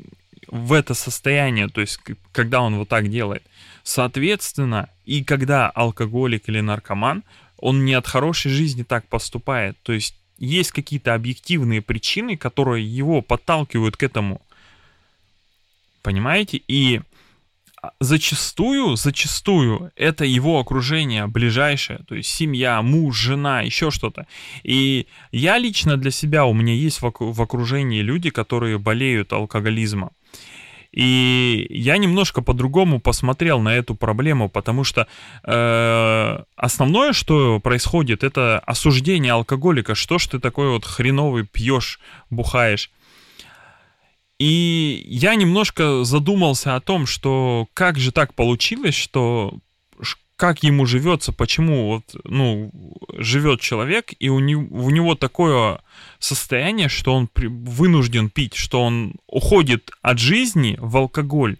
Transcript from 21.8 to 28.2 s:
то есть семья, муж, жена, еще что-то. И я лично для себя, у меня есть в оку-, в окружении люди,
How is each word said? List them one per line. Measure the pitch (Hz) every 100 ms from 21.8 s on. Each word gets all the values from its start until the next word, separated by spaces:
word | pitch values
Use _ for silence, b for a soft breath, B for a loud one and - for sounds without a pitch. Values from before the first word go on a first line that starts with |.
| - 117 -
то | 107
есть | -
семья, | - 156 127 127 113
муж, | 117 156 151 107
жена, | 117 139 143 127
еще | 117 - 156
что-то. | - 113 - - B B B
И | - 131 135 131 - B B
я | 113 156 233
лично | 240 202 156 139
для | 135
себя, | - 151 151 131
у |
меня | 110 117
есть | 117 151 -
в | 120
оку-, | - 113
в | 113
окружении | 113 123 117 139 135 107
люди, | 104 165